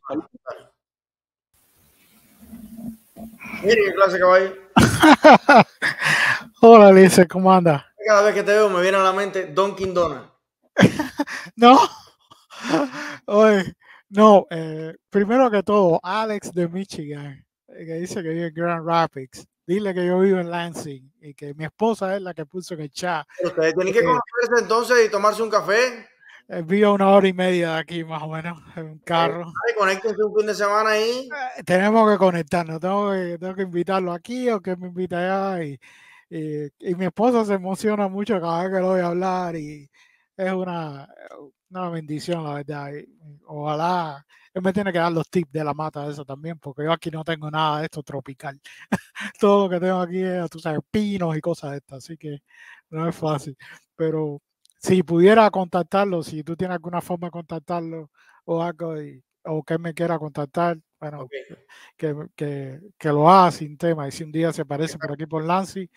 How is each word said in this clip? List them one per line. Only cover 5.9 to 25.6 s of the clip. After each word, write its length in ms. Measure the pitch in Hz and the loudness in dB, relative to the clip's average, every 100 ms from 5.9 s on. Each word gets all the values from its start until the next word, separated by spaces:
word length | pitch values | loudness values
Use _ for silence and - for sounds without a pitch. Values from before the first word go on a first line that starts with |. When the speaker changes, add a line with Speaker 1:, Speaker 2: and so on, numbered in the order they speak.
| - - - - - - _ | -2 -2 0 0 -2 -6 _
Speaker 3:
Hola, 280 | 226 226 202 | 12 12 12
Eliezer, 380 | 190 190 190 175 | 10 8 8 4
¿cómo 240 | 180 185 | 2 4
anda? 340 | 185 170 143 - _ 214 | 6 4 0 -6 _ 2
Speaker 2:
Cada 160 | 208 | 4
vez 100 | 208 196 | 4 0
que 80 | |
te 80 | 196 | 2
veo 180 | 208 214 | 2 2
me 120 | 180 | 2
viene 160 | 185 196 | 2 2
a 60 | |
la 100 | 190 | 2
mente 340 | 190 202 190 165 | 0 -4 -6 -4
Dunkin' 460 | 151 196 180 190 | -2 -2 -2 -4
Donuts. 360 | 175 165 131 - _ _ _ _ - | -2 -2 -6 -16 _ _ _ _ 2
Speaker 3:
<laughs> 800 | - - 262 - 285 - 180 - | 2 2 -8 -8 -8 -10 -16 4
No. 240 | 240 277 339 - - _ _ _ _ - 233 311 277 277 294 - - | 8 8 6 -4 -20 _ _ _ _ -14 -4 -2 -4 -10 -14 -14 -2
Oye, 500 | 208 220 202 175 - _ - _ | 4 4 4 -2 -12 _ -20 _
no, 380 | 202 214 196 - | 6 8 8 4
eh, 460 | 165 160 156 160 - _ | -8 -8 -10 -12 -16 _
primero 420 | 202 202 254 254 | -2 2 2 2
que 120 | 208 | 2
todo, 360 | 196 208 180 165 | 2 2 4 2
Alex 520 | 175 208 220 208 - | -2 -6 -4 -8 -8
de 140 | 170 170 | -6 -6
Michigan, 760 | 180 196 - 147 147 143 139 _ _ _ | -6 -10 -12 -12 -12 -14 -18 _ _ _
eh, 180 | - 165 | -20 -12
que 80 | 165 | -10
dice 280 | 180 208 | -8 -8
que 60 | 160 | -6
vive 180 | 165 170 | -6 -6
en 60 | |
Grand 320 | 156 170 170 160 | -4 -4 -4 0
Rapids. 580 | 165 160 139 131 - - _ - | 0 0 -4 -18 -20 -20 _ -4
Dile 280 | 196 202 | -4 -2
que 120 | 180 180 | -2 0
yo 140 | 180 | 2
vivo 180 | 196 185 | 2 2
en 100 | 170 | -2
Lansing 640 | 170 170 151 151 135 135 _ | -8 -8 -12 -14 -16 _ _
y 140 | 151 | -20
que 200 | 139 143 | -18 -16
mi 120 | 147 156 | -12 -12
esposa 500 | - 220 220 190 202 | -4 -2 -2 -4 -6
es 60 | |
la 120 | 180 | -8
que 120 | 160 151 | -12 -12
puso 280 | 185 - 160 | -14 -12 -12
en 60 | |
el 80 | 147 | -12
chat. 380 | - 180 160 - - | -8 -6 -6 -8 -6
Speaker 2:
Pero 140 | 175 | -4
ustedes 240 | 175 160 165 | 0 0 0
tienen 180 | 185 | 0
que 60 | 214 | 2
Speaker 3:
Eh, 40 | - | 2
Speaker 2:
conocerse 580 | 349 - 240 233 240 | 0 -2 -4 0 0
entonces 420 | 190 226 226 247 220 | 2 -2 2 2 2
y 60 | |
tomarse 320 | 202 214 208 | 2 0 0
un 60 | 226 | -2
café. 580 | 208 | -2